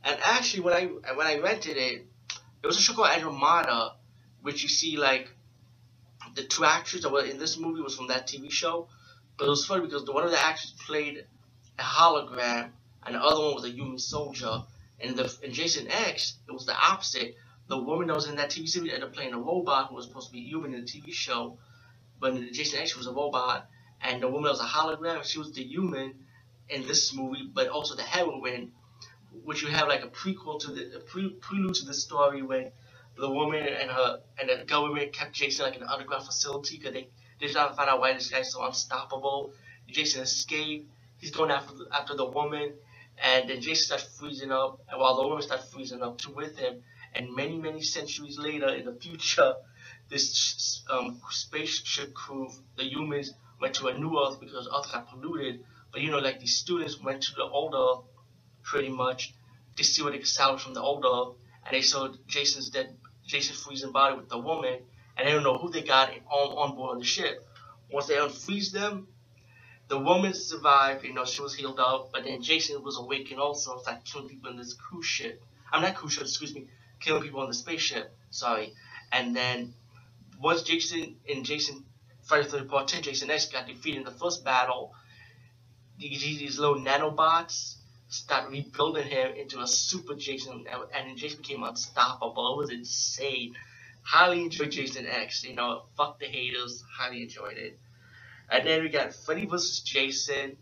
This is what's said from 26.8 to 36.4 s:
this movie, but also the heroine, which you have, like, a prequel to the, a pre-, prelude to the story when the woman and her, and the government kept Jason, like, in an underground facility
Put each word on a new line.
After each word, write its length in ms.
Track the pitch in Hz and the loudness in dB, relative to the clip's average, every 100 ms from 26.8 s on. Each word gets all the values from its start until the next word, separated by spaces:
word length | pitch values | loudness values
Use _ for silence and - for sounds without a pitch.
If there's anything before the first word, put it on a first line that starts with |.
| 127 | 2
this 260 | - - | 4 4
movie, 360 | 135 131 131 135 | 0 -4 -6 -4
but 160 | 135 127 | 0 2
also 260 | 151 - - | 2 -2 -4
the 80 | |
heroine, 680 | - 175 170 131 127 123 120 - - - - - - - | 0 2 2 0 -4 -6 -10 -16 -20 -20 -20 -20 -20 -14
which 200 | 151 151 | -6 -4
you 60 | 147 | 2
have, 180 | 156 147 | 2 4
like, 160 | 135 | 2
a 40 | 120 | 0
prequel 520 | - 190 185 156 151 | -6 -4 -4 -6 -6
to 120 | 147 | -6
the, 260 | 139 - - | -8 -10 -12
a 20 | |
pre-, 320 | - 185 196 | -10 -6 -6
prelude 420 | - - 196 190 | -6 -4 0 0
to 120 | - 135 | 0 -4
the 100 | 139 | -6
story 480 | - 147 143 139 | -2 4 4 4
when 280 | 131 131 127 - - - - - | -2 -2 -2 -12 -20 -20 -20 -6
the 100 | 139 | -2
woman 380 | 135 151 151 143 | 0 2 2 -2
and 240 | - 131 | -2 -2
her, 300 | 127 127 - - - | 2 2 2 -12 -6
and 100 | 131 | 0
the 160 | 127 - | 0 2
government 480 | 147 147 147 143 | 2 2 0 -2
kept 200 | - 139 | -4 -6
Jason, 320 | - 139 135 135 | -2 -2 0 -2
like, 100 | 127 | -2
in 60 | |
an 60 | 117 | -4
underground 360 | 113 135 135 | -4 -2 -4
facility 540 | - - | -4 -2